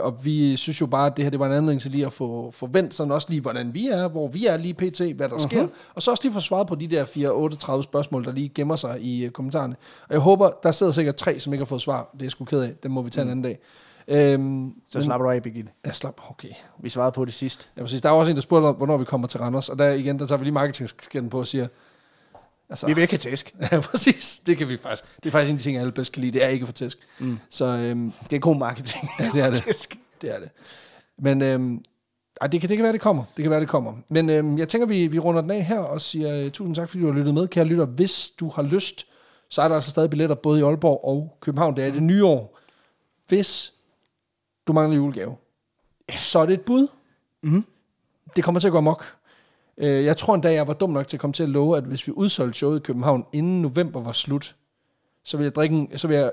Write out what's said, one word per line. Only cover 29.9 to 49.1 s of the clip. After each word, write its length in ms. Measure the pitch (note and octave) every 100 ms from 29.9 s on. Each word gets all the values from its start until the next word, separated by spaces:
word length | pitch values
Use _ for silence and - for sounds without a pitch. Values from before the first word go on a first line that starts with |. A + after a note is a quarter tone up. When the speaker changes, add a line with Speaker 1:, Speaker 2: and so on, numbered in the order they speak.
| - _ _
Speaker 1:
Det 120 | -
er 40 | G2+
det. 100 | - _ - - - - _ _
Men, 240 | C#3 C3+
øhm, 420 | C3+ C3 B2+ A#2+ - _ _ _ _ -
ej, 60 | C#3+
det 140 | E3+
kan, 80 | F3
det 80 | G#3+
kan 80 |
være, 80 | A3+
det 80 | A3
kommer. 240 | A3 E3+ A2+ -
Det 60 |
kan 80 | D3+
være, 100 | D#3
det 80 | D3+
kommer. 240 | D3+ A2+ A2 -
Men, 220 | D#3 D#3+
øhm, 280 | D#3 D3+ D3
jeg 100 | D#3+
tænker, 180 | A3+ A#3
vi, 200 | G3+ E3+
vi 120 | D#3+
runder 220 | E3 E3+
den 100 | D#3+
af 140 | G#3
her 140 | E3+ A3+
og 220 | D#3+ D3+
siger, 440 | - D#3+ D3+ D3
øh, 60 | C#3
tusind 240 | C#3 F#3+ D#3+
tak, 120 | E3+
fordi 120 | F#3
du 40 | E3+
har 20 | C#3
lyttet 160 | D3
med. 140 | D3 F3+
Kære 160 | -
lytter, 200 | D#3+ E3+
hvis 460 | C#3+ B2 F#3+ - - -
du 80 | E3
har 140 | -
lyst, 440 | C#3 F3 F#3+ - - _ _ _ _
så 120 | -
er 60 | D3+
der 60 |
altså 160 | D#3 C#3+
stadig 200 | C#3+ D#3+
billetter 260 | D3 D#3+ D3
både 240 | D#3 D3+
i 20 |
Aalborg 420 | C#3+ D#3 E3+ C#3
og 320 | - C#3 D#3 _
København. 360 | - C#3 E3 C3
Det 80 |
er 60 | C3+
det 100 | C#3
nye 220 | D#3+ F#3+
år. 340 | G3+ C#3+ G#2+ _ _ _ _ _ _ _ _
Hvis 440 | F#3 G3 - - _ _ _ _ _ _ _ _ _ -
du 60 |
mangler 240 | D#3 D#3 D3+
julegave, 400 | C#3+ B2+ G2 B2 _ _ _ _ _ _ -
Speaker 2:
Ja. 60 | -
Speaker 1:
så 220 | - F3
er 80 | D#3+
det 60 |
et 80 | F#3
bud. 260 | F#3+ B3 C#4 _ _ _ _ _
Speaker 2:
Mhm. 220 | D#3 E3+ A3 _ _ _ _ _ - -
Speaker 1:
Det 80 |
kommer 160 | E3+ F3
til 80 | F#3+
at 40 |
gå 60 | E3
amok. 260 | D3+ D#3 -